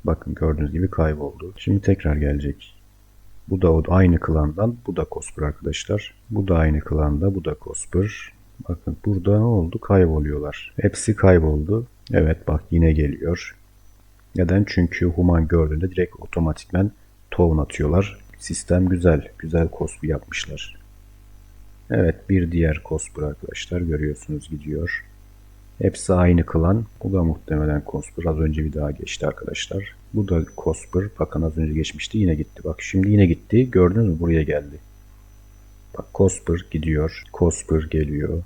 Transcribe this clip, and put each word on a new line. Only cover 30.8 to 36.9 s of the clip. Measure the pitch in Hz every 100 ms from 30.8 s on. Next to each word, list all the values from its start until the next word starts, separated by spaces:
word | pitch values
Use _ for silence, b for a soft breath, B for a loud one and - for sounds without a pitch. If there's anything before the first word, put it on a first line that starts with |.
| - 90 101 -
Bakın | 80 80
az | 80 78
önce | 78
geçmişti. | 78 78 - - 110
Yine | 95
gitti. | 76 71 -
Bak | 80 82
şimdi | - 95 98
yine | 104 92
gitti. | 82 - 110 127
Gördünüz | 92 87 107 110
mü? | 80
Buraya | 85 82
geldi. | 76 73 73 73 - - - - - - - - - - - -
Bak | -
Cosper | - 95 - - 82 -
gidiyor. | 80 78